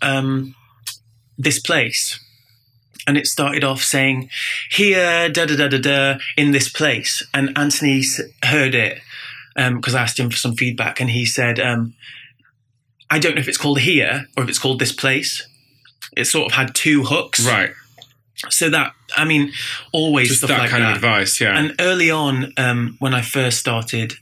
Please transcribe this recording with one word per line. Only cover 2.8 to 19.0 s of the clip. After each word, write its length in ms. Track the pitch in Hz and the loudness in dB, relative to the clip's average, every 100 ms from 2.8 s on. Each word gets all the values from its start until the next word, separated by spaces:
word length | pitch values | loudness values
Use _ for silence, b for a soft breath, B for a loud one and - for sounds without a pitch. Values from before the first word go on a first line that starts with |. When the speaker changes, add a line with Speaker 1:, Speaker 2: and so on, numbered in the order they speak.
| _ - - | _ -8 -2
Speaker 1:
And 100 | 147 | 0
it 100 | - | 0
started 340 | - 143 147 | -2 -2 0
off 180 | 139 135 | -2 0
saying, 480 | - 139 135 131 131 B B B B | 0 2 2 0 -4 B B B B
"Here, 580 | - 202 185 175 170 170 | 2 4 4 4 2 0
da, 180 | 160 160 | 0 0
da, 80 | 143 | 2
da, 120 | 143 | 2
da, 100 | 135 | 2
da, 400 | 139 139 135 135 B - | 2 2 2 0 B 2
in 140 | 143 | 4
this 160 | 139 135 | 2 0
place." 540 | - 151 113 - - - | 0 0 0 -2 -4 -4
And 240 | 139 135 147 | -4 -2 0
Anthony 440 | 143 143 147 135 | 0 2 2 2
s-, 200 | 131 - - - | 0 -4 -8 -4
heard 300 | 127 151 131 | 0 2 2
it, 240 | 123 107 - B B B B B - | 2 0 -4 B B B B B -2
um, 240 | 127 123 | 0 0
'cause 140 | 127 | 0
I 80 | 123 | 0
asked 160 | 113 - | 0 -2
him 120 | 120 | -2
for 60 | - | -2
some 200 | 123 117 | -4 -2
feedback, 440 | 123 120 110 - | -2 -2 -4 -2
and 100 | 127 | -2
he 140 | 120 | 0
said, 360 | 120 135 120 117 | 0 0 0 0
um, 340 | 123 117 117 - B B B B B _ _ _ _ _ - | 0 0 -2 -8 B B B B B _ _ _ _ _ -2
"I 80 | 156 | 2
don't 140 | 165 147 | 2 0
know 40 | |
if 80 | 127 | -2
it's 100 | - | -2
called 200 | 151 139 | 0 2
Here 460 | 135 151 85 135 - - | 4 2 2 -2 -4 -4
or 60 | |
if 60 | 117 | -2
it's 80 | - | -2
called 200 | 135 131 | -2 0
This 120 | 120 | -2
Place." 540 | - 135 135 - - - _ _ _ - _ - - | -2 0 0 -2 -6 -10 _ _ _ -20 _ -10 -4
It 80 | 131 | 0
sort 200 | 160 - | 0 0
of 60 | - | 0
had 180 | 127 | 0
two 300 | - 156 147 | 0 2 2
hooks. 420 | 120 160 - - 117 | 2 -2 0 0 2
Speaker 2:
Right. 240 | 107 - - - - - _ _ - - | 2 0 -4 -20 -20 -20 _ _ -14 -4
Speaker 1:
So 200 | - 165 | 0 2
that, 220 | 156 131 - | 2 0 -6